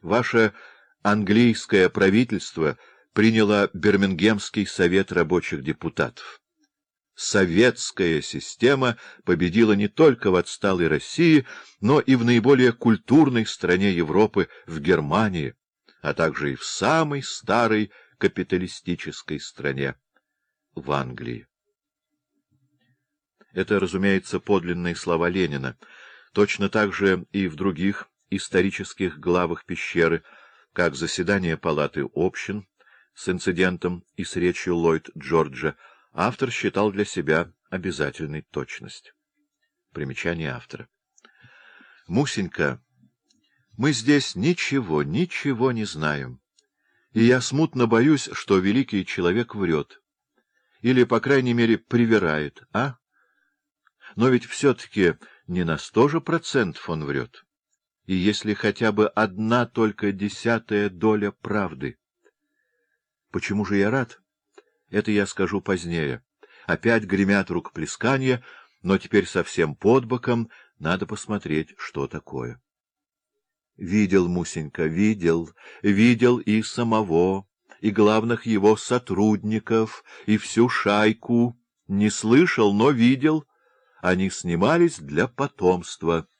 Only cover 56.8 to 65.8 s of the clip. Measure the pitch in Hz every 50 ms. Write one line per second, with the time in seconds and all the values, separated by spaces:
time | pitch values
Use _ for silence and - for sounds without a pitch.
56.8 | - - 85 80 78 69 71 67 64 - _ - _ _ _ _ _ _ _ _
57.8 | _ _ _ _ _ - 95 92 90 101 104 - - 107 104 - - 107 101 -
58.8 | 120 110 104 104 107 104 - - 110 104 92 95 107 110 117 123 120 113 _ -
59.8 | 113 107 101 - - 101 101 95 101 104 - - - 117 117 110 110 - 110 104
60.8 | 104 104 92 87 87 110 107 104 101 101 - _ _ - 101 107 101 90 76 65
61.8 | 67 67 - _ _ _ _ _ _ _ _ _ _ _ _ _ _ _ _ _
62.8 | _ _ _ _ _ _ _ _ _ _ - 95 - - 101 101 104 95 101 101
63.8 | 98 104 117 135 123 - - _ _ _ _ _ _ _ _ - _ _ _ _
64.8 | _ _ - 101 104 - 107 104 101 98 - - 98 90 101 98 90 - 98 90